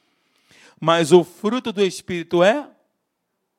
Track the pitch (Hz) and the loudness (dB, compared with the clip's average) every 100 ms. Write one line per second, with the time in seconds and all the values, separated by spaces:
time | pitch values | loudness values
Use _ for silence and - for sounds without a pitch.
0 | _ _ _ _ _ _ - - 156 170 | _ _ _ _ _ _ -20 -8 -2 0
1 | 151 180 160 - 202 247 240 196 190 - | 4 4 4 -8 -6 -6 -8 -4 -4 -4
2 | - 175 165 175 185 285 269 _ _ _ | -12 -12 -6 0 0 0 -8 _ _ _
3 | _ _ _ _ _ | _ _ _ _ _